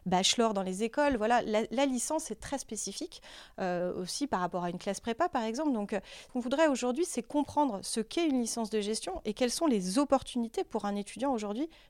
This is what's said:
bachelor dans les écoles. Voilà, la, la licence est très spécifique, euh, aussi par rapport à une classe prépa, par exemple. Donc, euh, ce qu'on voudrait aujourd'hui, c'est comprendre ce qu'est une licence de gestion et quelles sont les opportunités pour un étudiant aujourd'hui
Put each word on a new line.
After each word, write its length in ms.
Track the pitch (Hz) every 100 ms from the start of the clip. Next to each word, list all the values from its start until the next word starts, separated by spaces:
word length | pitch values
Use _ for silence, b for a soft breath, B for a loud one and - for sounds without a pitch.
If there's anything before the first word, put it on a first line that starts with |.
| 180
bachelor 480 | 180 185 - 226
dans 100 | 196
les 200 | 190 185
écoles. 320 | 226 285 285 240
Voilà, 260 | 214 240
la, 180 | - 214 226
la 140 | 233 285
licence 440 | 247 - 311 -
est 120 | 214
très 160 | - 277
spécifique, 640 | - 214 - - 320 - B B B -
euh, 320 | 190 180 180 -
aussi 260 | 180 - 285
par 140 | 190
rapport 240 | 180 180 175
à 60 |
une 80 | 180
classe 200 | - 196
prépa, 300 | - 226 349
par 140 | 262
exemple. 280 | 220 233 311
Donc, 220 | 233 202
euh, 60 | 202 - B B
ce 60 |
qu'on 80 | 247
voudrait 260 | 247 277 320
aujourd'hui, 380 | 254 247 247 359
c'est 180 | -
comprendre 560 | - 294 285 294 285 196
ce 180 | - 233
qu'est 260 | 220 - 330
une 140 | 262
licence 280 | 226 233 220
de 120 | 220
gestion 400 | 202 220 - 381
et 100 | -
quelles 180 | 202 247
sont 160 | - 330
les 300 | 220 185 208
opportunités 680 | 285 269 - 247 226 - 359
pour 180 | 226
un 120 | 202 202
étudiant 360 | 196 214 277
aujourd'hui 380 | 240 202 214 320 b b